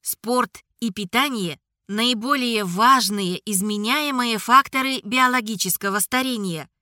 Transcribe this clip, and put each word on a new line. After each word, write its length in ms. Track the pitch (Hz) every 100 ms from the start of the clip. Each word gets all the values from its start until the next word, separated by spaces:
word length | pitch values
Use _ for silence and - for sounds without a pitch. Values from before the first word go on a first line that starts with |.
Спорт 600 | - - 220 247 233 - _ _
и 120 | 233
питание — 680 | 196 196 233 285 240 180 147 _ _ _
наиболее 760 | 202 240 240 233 285 247 220
важные 760 | 196 175 233 269 196 202 185 180 -
изменяемые 880 | 196 208 208 214 277 294 254 240 220
факторы 640 | - 240 - 269 262 262
биологического 960 | 214 254 254 254 220 214 190 - 202 196
старения. 720 | - 254 262 240 196 165 135 _